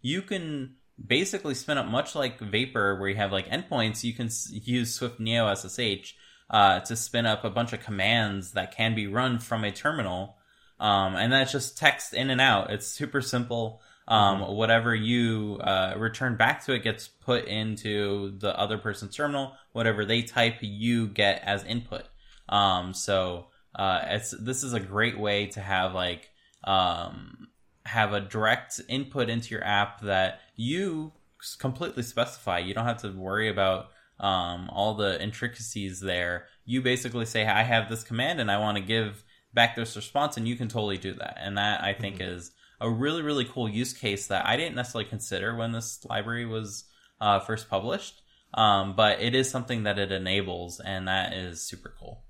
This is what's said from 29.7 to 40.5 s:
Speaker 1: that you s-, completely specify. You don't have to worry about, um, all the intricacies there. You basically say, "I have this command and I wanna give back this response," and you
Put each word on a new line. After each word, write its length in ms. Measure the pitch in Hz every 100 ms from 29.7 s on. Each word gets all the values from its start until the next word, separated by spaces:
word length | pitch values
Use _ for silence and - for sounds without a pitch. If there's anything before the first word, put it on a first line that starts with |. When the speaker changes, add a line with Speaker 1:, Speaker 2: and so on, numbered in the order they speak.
| 101 101 -
Speaker 1:
that 400 | 104 95 92 - _ -
you 560 | 117 165 196 160 156 - _ _
s-, 140 | - -
completely 480 | 135 127 170 -
specify. 560 | 117 - 120 - - 87
You 160 | 90 98
don't 100 | 117
have 160 | 117
to 100 | 104
worry 380 | 95 92 101 110
about, 380 | 98 95 92 - _ _ _
um, 500 | 101 92 87 90 92
all 240 | - 104
the 280 | 107 101 87
intricacies 760 | 101 107 120 117 - - 98 90
there. 460 | 95 90 87 87 - _
You 180 | - 127
basically 420 | 127 123 127 120 113
say, 220 | 113 107
"I 160 | 104
have 260 | 117 117 110
this 140 | 113
command 360 | - 117 135 170
and 120 | 107
I 80 | 101
wanna 220 | 107 104
give 420 | 95 113 110 101 _ _ _
back 240 | 117 117 120
this 200 | 113 107
response," 420 | - 139 147 135
and 100 |
you 80 | 113